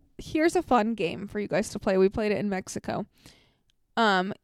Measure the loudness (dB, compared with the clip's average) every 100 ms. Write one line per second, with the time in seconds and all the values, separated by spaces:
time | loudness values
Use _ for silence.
0 | _ -16 -6 0 2 2 2 2 2 -2
1 | -4 -6 -8 -6 -2 -2 -2 -4 0 4
2 | 4 2 -2 -2 -2 -4 -6 -10 -6 -6
3 | -8 _ -20 -20 _ _ _ _ _ 0
4 | 4 4 2 -4